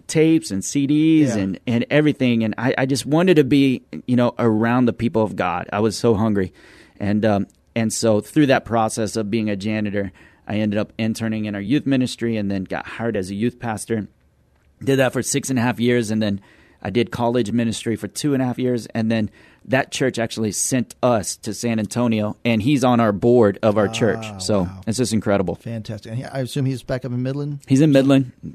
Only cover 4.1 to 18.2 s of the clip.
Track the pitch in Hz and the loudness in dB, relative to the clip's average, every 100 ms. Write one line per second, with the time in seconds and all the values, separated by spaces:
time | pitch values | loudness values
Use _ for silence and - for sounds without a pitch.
4.1 | 123 123 - 117 107 117 123 123 107 120 | 2 2 2 2 2 2 2 2 0 -2
5.1 | 101 107 95 90 87 - 101 110 98 120 | 0 -2 -2 -4 -4 -4 -2 0 0 2
6.1 | 104 113 101 92 - - - - - 104 | 2 2 0 -2 -6 -20 -20 -20 -8 -2
7.1 | 104 107 101 - _ _ - 110 - 117 | 0 2 2 -2 _ _ -4 -4 0 2
8.1 | 107 107 - 147 127 - 113 110 - 104 | 2 0 2 4 2 0 0 0 -2 -4
9.1 | 113 104 113 107 101 101 107 104 101 98 | -4 -4 -2 -2 -4 -4 -4 -4 -4 -6
10.1 | - - _ - 104 107 101 104 - 113 | -10 -20 _ -8 -2 -2 -2 -4 -4 -4
11.1 | 110 113 110 107 101 98 147 139 135 123 | -4 -4 -4 -6 -6 -2 -2 0 0 -2
12.1 | - 117 113 101 98 92 82 - - 113 | -2 -4 -2 -2 -4 -4 -8 -10 -6 -4
13.1 | 104 92 98 117 120 120 104 - 113 98 | -4 -4 -4 -4 -4 -8 -8 -4 -4 -4
14.1 | _ _ _ _ _ _ _ 110 135 131 | _ _ _ _ _ _ _ 0 2 2
15.1 | 131 113 143 - 131 120 107 120 120 107 | 0 -2 -4 -2 -2 0 0 2 2 0
16.1 | 110 107 98 - _ _ _ - 101 113 | 0 0 -2 -8 _ _ _ -4 0 0
17.1 | - 117 123 104 117 117 104 - 107 101 | -2 0 0 0 0 -2 -2 -4 -4 -6
18.1 | - | -4